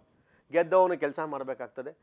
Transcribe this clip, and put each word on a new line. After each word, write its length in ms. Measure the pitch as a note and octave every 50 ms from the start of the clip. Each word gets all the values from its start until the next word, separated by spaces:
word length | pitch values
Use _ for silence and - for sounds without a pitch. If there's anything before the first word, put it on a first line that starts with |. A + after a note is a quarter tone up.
| - _ _ _ _ _ _ _ _ _
ಗೆದ್ದವನು 460 | D3 E3+ E3+ D#3+ F#3 F#3 F#3 F3+ F3
ಕೆಲಸ 220 | C3+ D3 C#3+ C#3 E3
ಮಾಡಬೇಕಾಗ್ತದೆ. 800 | D#3 D3+ C#3+ C3+ C3+ C3 B2+ - B2 A#2 _ C3 B2+ C#3+ - _